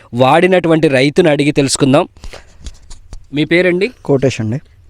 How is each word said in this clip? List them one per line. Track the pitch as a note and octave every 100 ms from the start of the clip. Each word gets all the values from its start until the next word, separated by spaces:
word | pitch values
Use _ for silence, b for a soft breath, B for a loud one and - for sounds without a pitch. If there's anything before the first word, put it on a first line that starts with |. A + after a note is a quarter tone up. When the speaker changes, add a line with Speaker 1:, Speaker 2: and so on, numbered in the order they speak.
| B
Speaker 1:
వాడినటువంటి | A#2 B2+ D#3 F3+ F#3 E3+ D#3+ D3+
రైతును | C3 C#3 D3 E3+
అడిగి | D3 D3
తెలుసుకుందాం. | D3 C#3 - C3+ C#3+ - - B B B B - - - - - - -
మీ | C#3 D3+
పేరండి? | E3+ F3+ F3 G#3+ - -
Speaker 2:
కోటేష్ | C#3 C3+ -
అండి. | G#2+ C3 - _ _